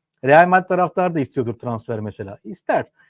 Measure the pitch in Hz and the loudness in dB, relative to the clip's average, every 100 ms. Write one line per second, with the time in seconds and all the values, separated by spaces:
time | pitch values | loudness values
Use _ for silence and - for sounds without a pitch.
0 | _ _ 131 151 180 185 185 180 175 185 | _ _ 4 6 6 2 0 -2 -2 -2
1 | 180 165 127 135 117 117 123 113 - 110 | -2 -2 -4 -4 -6 -6 -8 -8 -8 -8
2 | 107 - 98 104 214 196 - 403 - _ | -8 -10 -14 -14 -18 -12 -4 -4 -4 _
3 | _ | _